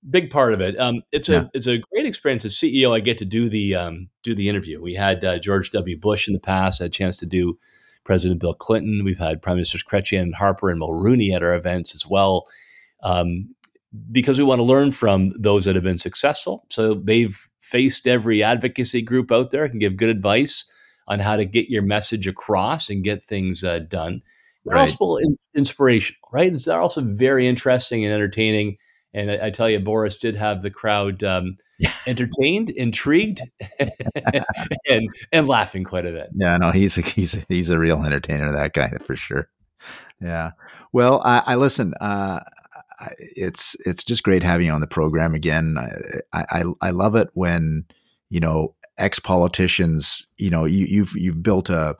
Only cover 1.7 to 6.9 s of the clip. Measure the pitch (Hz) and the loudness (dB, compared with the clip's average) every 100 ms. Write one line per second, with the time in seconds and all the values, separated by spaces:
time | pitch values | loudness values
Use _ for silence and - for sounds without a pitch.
1.7 | 120 - 214 294 - 147 127 110 - 165 | -2 -2 -4 -2 -2 -2 -2 -4 -2 0
2.7 | 135 127 113 107 113 98 113 120 107 101 | 4 4 4 0 -2 -2 0 0 0 0
3.7 | 92 87 82 90 _ - 104 101 101 82 | -2 -4 -8 -16 _ -6 -2 0 0 -4
4.7 | 78 87 90 98 90 92 90 98 98 90 | -10 -10 -2 0 2 0 -2 0 -2 0
5.7 | 107 90 82 104 101 - 95 - 95 95 | -4 -4 -2 0 0 -2 -4 0 0 0
6.7 | 90 87 | -2 -6